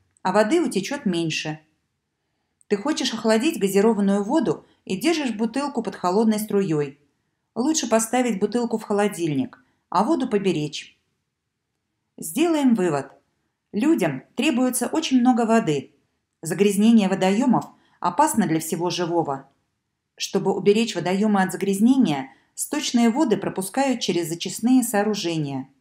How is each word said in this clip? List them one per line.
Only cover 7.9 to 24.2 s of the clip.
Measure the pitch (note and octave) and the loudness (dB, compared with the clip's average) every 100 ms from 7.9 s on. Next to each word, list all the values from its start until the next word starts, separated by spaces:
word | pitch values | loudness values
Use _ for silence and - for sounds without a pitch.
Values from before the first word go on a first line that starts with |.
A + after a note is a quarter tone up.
| A3+ A3+ B3 B3 F#3+ | 0 0 0 0 0
бутылку | G#3 A#3+ A#3 A3 | -2 -2 -2 -4
в | |
холодильник, | - G3+ G#3 E3+ E3+ C#3 - - _ _ _ | -2 0 0 -2 -4 -2 -4 -8 _ _ _
а | F3 | -2
воду | A3 D#4 - | 0 0 -2
поберечь. | G3+ G3 D#3 D3 - - _ _ _ _ _ _ _ _ _ _ _ _ - | -2 0 -2 -4 -8 -16 _ _ _ _ _ _ _ _ _ _ _ _ -14
Сделаем | - A3+ E4+ D#4 C4+ A3+ | -8 0 0 2 2 4
вывод. | F3+ C#3+ C#3 - _ _ _ _ _ | 2 0 -4 -14 _ _ _ _ _
Людям | G3+ D4 E4 E3 C3 - - | -2 2 2 0 -4 -8 -4
требуется | D4 A#3+ B3+ B3 A#3+ | 0 2 0 0 -4
очень | D4+ D#4+ C4 | -4 2 4
много | A#3+ A#3 A3 | 4 4 4
воды. | A3+ D#3 C#3+ - _ _ _ _ _ | 2 2 -2 -4 _ _ _ _ _
Загрязнение | D#3+ E3+ G#3 G3 A3 A3+ F#3+ | -6 0 2 4 6 6 4
водоемов | F#3+ F#3 G3+ C4 D#3+ - _ _ _ | 2 2 2 2 2 0 _ _ _
опасно | F3 F3+ D#4 A3+ F3 | -2 2 2 2 0
для | D#3+ | 0
всего | - E3 F3 | -2 -4 -4
живого. | E3+ E3+ E3+ D3 C#3 - _ _ _ _ _ _ | -2 -2 -2 -2 -4 -10 _ _ _ _ _ _
Чтобы | - - G3 E3+ | -12 -6 -4 -2
уберечь | F#3+ G3+ G#3 A3+ | 0 2 2 2
водоемы | F3 E3+ F#3+ G#3+ G3+ | -2 -2 0 2 2
от | F#3 | 0
загрязнения, | F#3 F3+ G3 A3+ C4+ G3 C#3 C3 - _ | -2 -2 2 4 4 2 0 -6 -16 _
сточные | - - D4 - A#3+ A#3 | -12 -8 -6 -2 0 2
воды | A#3 D#4 G3 | 2 2 0
пропускают | F3 F#3 F#3+ - C#4 A#3 | -2 -6 -6 -2 -2 -2
через | - F3 | -2 -2